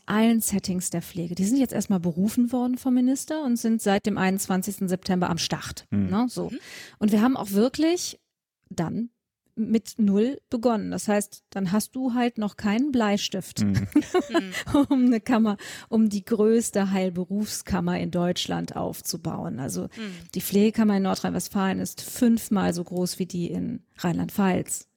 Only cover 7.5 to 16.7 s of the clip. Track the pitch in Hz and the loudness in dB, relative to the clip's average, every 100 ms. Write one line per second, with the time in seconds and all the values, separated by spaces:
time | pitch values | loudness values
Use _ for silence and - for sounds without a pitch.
7.5 | 196 254 - 320 349 - - _ _ _ | 2 2 2 0 0 -4 -12 _ _ _
8.5 | _ - 180 160 185 233 _ _ _ _ | _ -12 -6 -4 -4 -6 _ _ _ _
9.5 | - 208 226 - - 208 196 240 285 - | -6 0 0 0 0 2 4 2 -2 -6
10.5 | 247 240 220 185 180 - 208 202 - _ | -2 0 0 -2 -4 0 0 0 -12 _
11.5 | 196 185 214 - 254 262 240 240 226 208 | -4 0 0 -2 -4 -2 0 0 -2 -6
12.5 | - 214 220 294 254 214 202 - 190 - | -2 -2 0 2 2 2 0 -2 -6 -6
13.5 | - 208 185 98 302 - 370 - 226 190 | -2 0 2 2 0 2 -2 0 -2 -2
14.5 | 180 - 285 269 269 247 226 - 226 220 | -8 0 2 4 4 4 2 2 2 2
15.5 | 202 - - - 220 220 202 - 220 214 | 0 -8 -16 -2 2 2 2 -2 2 4
16.5 | 226 226 | 4 2